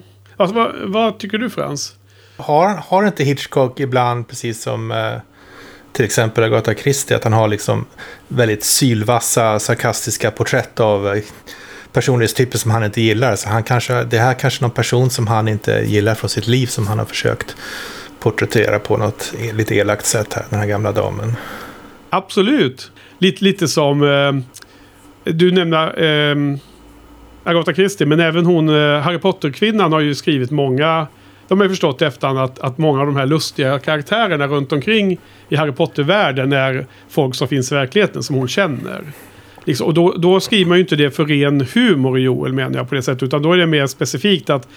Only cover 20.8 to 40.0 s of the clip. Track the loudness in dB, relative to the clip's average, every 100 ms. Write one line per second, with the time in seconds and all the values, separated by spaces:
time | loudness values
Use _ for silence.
20.8 | -2 -2 -4 -4 -6 -6 -10 -16 -16 -20
21.8 | -20 -20 -4 -4 -2 0 2 2 0 -2
22.8 | -18 -20 -20 0 0 2 0 2 0 2
23.8 | 2 4 4 4 2 0 -6 -18 -20 -20
24.8 | -20 -20 -20 -10 -4 2 4 4 2 2
25.8 | 0 0 2 2 2 0 -2 -4 -10 -20
26.8 | -20 -20 -20 -20 -20 -8 0 0 0 2
27.8 | 0 2 2 4 4 2 2 4 4 4
28.8 | 4 2 0 0 -2 0 -4 0 0 2
29.8 | 2 2 0 -2 -2 -2 0 0 0 2
30.8 | 2 0 -4 -12 -20 -20 -2 2 2 2
31.8 | -2 0 -2 0 -2 -2 -2 -4 -6 0
32.8 | 0 2 0 0 0 0 -2 -2 -2 0
33.8 | -2 -4 -2 0 0 0 0 -2 -2 -2
34.8 | 0 0 0 -2 -8 -20 -4 -2 0 0
35.8 | -2 0 0 2 2 0 0 2 0 -2
36.8 | -8 -18 -4 0 0 -2 -2 -2 0 -2
37.8 | 0 2 0 -2 -4 -4 -2 0 -2 -4
38.8 | -8 -10 -12 -18 -20 -20 -20 -8 -4 -2
39.8 | 0 2